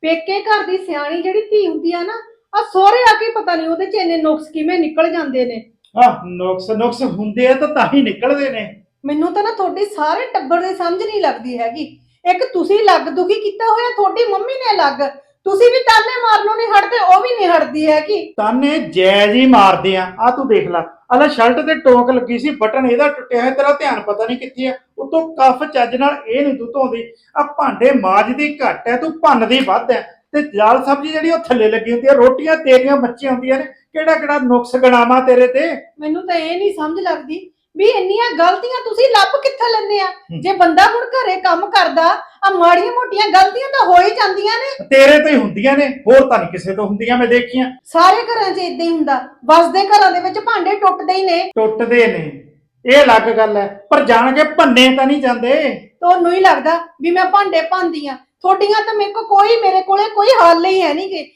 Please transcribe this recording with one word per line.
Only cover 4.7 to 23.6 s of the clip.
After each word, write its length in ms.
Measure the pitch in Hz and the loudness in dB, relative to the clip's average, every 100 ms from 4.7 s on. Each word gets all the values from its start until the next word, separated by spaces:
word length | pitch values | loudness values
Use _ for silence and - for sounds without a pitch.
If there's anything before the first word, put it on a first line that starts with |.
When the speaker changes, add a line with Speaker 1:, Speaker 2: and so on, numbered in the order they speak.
| 359 | -2
Speaker 1:
ਨਿਕਲ 340 | 311 320 339 | -2 0 -2
ਜਾਂਦੇ 320 | 339 294 254 | -2 -6 -4
ਨੇ। 200 | 247 226 - _ _ 214 | -4 -6 -14 _ _ 2
Speaker 2:
ਆਹ, 180 | 247 - | 2 2
ਨੁਕਸ, 460 | 175 180 185 185 - | -10 -8 -4 -4 -4
ਨੁਕਸ 320 | 214 233 240 | -2 -2 -2
ਹੁੰਦੇ 440 | 262 - 214 208 254 | -6 -4 -6 0 2
ਆ 80 | |
ਤਾਂ, 140 | 262 294 | 2 0
ਤਾਂ 200 | 302 262 | -2 0
ਹੀ 80 | 277 | 2
ਨਿਕਲਦੇ 480 | 233 190 247 285 277 | 0 -2 -2 -2 -2
ਨੇ। 320 | 226 208 - _ _ | -6 -12 -16 _ _
Speaker 1:
ਮੈਨੂੰ 280 | 277 294 339 | -8 -4 -2
ਤਾਂ 80 | 392 | -2
ਨਾ 80 | 415 | -4
ਤੁਹਾਡੇ 340 | 440 370 359 | -4 -6 -4
ਸਾਰੇ 420 | 403 - 302 349 508 | -6 -4 -2 -2 -4
ਟੱਬਰ 340 | 392 277 339 | -6 -2 -2
ਦੀ 140 | 370 | -2
ਸਮਝ 280 | 381 349 359 | -4 -4 -4
ਨਹੀਂ 180 | 427 427 | -4 -2
ਲੱਗਦੀ 380 | 330 254 240 240 | -2 -4 -8 -8
ਹੈਗੀ। 240 | 233 262 302 - _ _ | -8 -8 -12 -14 _ _
ਇੱਕ 200 | 349 359 | -2 -2
ਤੁਸੀਂ 400 | 523 381 330 403 | -2 -4 0 2
ਲੱਗ 180 | 427 339 | 4 2
ਦੁਖੀ 320 | 269 277 359 | 0 -4 -2
ਕੀਤਾ 300 | 427 415 392 453 | -2 -4 -4 -2
ਹੋਇਆ, 180 | 440 480 427 | 0 -2 -2
ਤੁਹਾਡੀ 280 | 392 403 466 | -2 0 -2
ਮੰਮੀ 220 | 392 453 | -2 -6
ਨੇ 220 | 523 494 392 | -6 -4 0
ਲੱਗ। 340 | 285 247 277 - _ _ | 0 0 -6 -8 _ _
ਤੁਸੀਂ 220 | - 392 480 | -4 4 4
ਵੀ 120 | 508 | 4
ਤਾਨੇ 440 | 480 440 453 508 | 4 2 2 -2
ਮਾਰਨੋਂ 340 | 480 415 415 440 | 0 2 0 -2
ਨਹੀਂ 100 | 453 | 0
ਹਟਦੇ, 320 | 415 403 466 | 2 2 0
ਉਹ 220 | 370 370 | 4 4
ਵੀ 80 | 494 480 | 4 -2
ਨਹੀਂ 120 | 370 | 2
ਹਟਦੀ 380 | 339 269 285 311 | 0 0 -2 0
ਹੈਗੀ। 480 | 302 302 415 - - | 0 0 -6 -6 -4
Speaker 2:
ਤਾਨੇ 420 | 214 247 285 311 | -2 0 0 -2
ਜਾਇਜ਼ 560 | - 180 185 202 208 | -4 0 2 4 2
ਹੀ 120 | 226 262 | 4 4
ਮਾਰਦੇ 500 | 247 196 185 190 190 | 6 4 2 0 -2
ਆ। 160 | 185 180 | -4 -2
ਆਹ 100 | 233 | -2
ਤੂੰ 180 | 247 269 | 0 0
ਦੇਖ 200 | 202 - | 0 0
ਲੈ, 100 | 175 | -4
ਆਹ 400 | 160 - _ 247 | -6 -14 _ 2
ਲੈ 100 | 294 | 2
ਸ਼ਰਟ 320 | - 233 254 | 2 2 2
ਤੇ 140 | 302 | -2
ਟੋਕ 360 | 320 269 247 240 | 0 4 4 4
ਲੱਗੀ 280 | 254 247 240 | 0 -2 -4
ਸੀ, 120 | 285 | -4
ਬਟਨ 360 | 294 214 262 254 | -2 -2 0 0
ਇਹਦਾ 220 | 240 294 | 0 0
ਟੁੱਟਿਆ 320 | 285 - 240 | -2 -4 -2
ਹੋਇਆ, 100 | 254 | -2
ਤੇਰਾ 220 | 269 | 0